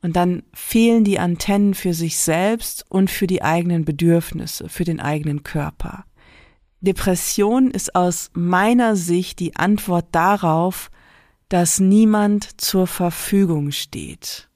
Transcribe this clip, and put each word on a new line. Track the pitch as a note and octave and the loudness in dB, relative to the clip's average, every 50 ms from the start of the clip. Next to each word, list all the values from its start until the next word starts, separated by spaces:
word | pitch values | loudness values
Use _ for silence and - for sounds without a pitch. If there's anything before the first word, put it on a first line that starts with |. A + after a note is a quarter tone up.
| - | -4
Und | F3 D#3+ | -2 0
dann | F3+ F3 F3+ F3+ E3 - _ _ | 2 2 2 0 -2 -6 _ _
fehlen | - - - - A3+ A3+ A#3 A#3 A#3 A3 | -16 -12 -2 2 4 6 6 6 6 4
die | G3+ G3 - | 4 2 0
Antennen | - F3 F3 E3+ - - G3 G3+ G3+ G3+ F#3+ | 0 0 -2 -2 0 0 2 2 4 2 2
für | - - F#3 E3+ | 0 -2 -4 -2
sich | D#3+ E3 E3 - - | -2 -4 -4 -4 -4
selbst | - E3+ D#3 E3 F#3 G#3 A3+ A#3 - - - - - _ | -2 0 0 0 2 0 -2 -2 -6 -10 -12 -12 -14 _
und | - F#3+ G3 F#3 | 0 0 0 0
für | - - - | 0 -2 -2
die | F3 F#3 F3+ - | -2 -2 -2 0
eigenen | - D#3+ E3+ E3+ F3 F3 E3 D#3+ | 0 0 0 0 0 0 0 0
Bedürfnisse, | D#3 D#3 C#3+ E3 E3+ E3+ E3+ E3 - - E3 E3 D#3+ - - - D#3+ | -2 -2 0 2 4 4 4 2 -2 -10 -10 -10 -10 -10 -12 -12 -14
für | - - F3+ | -8 -6 -4
den | E3+ E3 - | -4 -4 -4
eigenen | - C#3+ D3+ D3+ D3 D#3 C#3+ D3 C#3+ | -4 -4 -4 -4 -4 -4 -6 -6 -8
Körper. | - - D3+ C#3+ C#3 - _ - - - - F#3+ _ _ _ _ _ _ - - _ _ _ _ _ _ _ | -6 -6 -4 -6 -6 -8 _ -10 -10 -10 -14 -18 _ _ _ _ _ _ -20 -20 _ _ _ _ _ _ _
Depression | - F#3+ F#3+ - - G3 F#3 F3 - - - - G3+ G#3 A#3 B3+ C4 B3+ | -2 -2 -2 0 0 0 0 0 -2 -4 0 0 2 2 4 4 2 2
ist | - G3 - - - | 0 -2 -8 -2 0
aus | F3+ F3+ F3+ E3+ - - - _ | 0 2 2 0 -4 -8 -10 _
meiner | E3+ E3+ F3 F3+ F3+ G3 A3 A#3+ A#3+ A#3+ A3+ G#3+ | -4 -2 0 2 2 2 4 4 4 4 4 2
Sicht | G3 E3+ E3+ E3+ F3+ F#3 - - - | 0 0 0 0 0 0 -4 -6 -8
die | F3+ E3 - | -8 -8 -4
Antwort | - D#3+ F#3+ G#3 G#3 - - F3+ F3 E3+ _ - | -2 0 0 0 0 0 -2 -2 -2 -2 _ 0
darauf, | E3 E3 F#3+ G3+ G3+ F#3 E3+ D#3 D#3+ E3+ F#3 F3+ - - - - _ _ _ _ _ _ _ _ _ _ _ | 2 2 2 2 2 2 0 2 2 0 0 -2 -6 -12 -16 -20 _ _ _ _ _ _ _ _ _ _ _
dass | - F3+ F3 E3+ - - | 0 0 2 2 2 2
niemand | F#3+ F#3+ G3 G#3+ A3+ G#3+ G#3+ G#3 G#3 G#3 G#3 G#3 - - - - | 4 4 6 6 6 4 4 2 2 2 0 0 -2 -6 -12 -8
zur | - - - F#3+ F#3 | -8 -2 0 0 0
Verfügung | F3+ - - F3+ F3 E3 - - - - G3 G3 F3 E3+ D3+ D3 C#3+ C#3+ | 0 -2 -2 -2 -2 -2 -4 -6 0 2 2 2 2 2 0 -2 -4 -4
steht. | - - - - - D2+ - - - - - - - - _ _ | -6 -10 -10 -10 -12 -12 -12 -16 -14 -14 -14 -14 -14 -16 _ _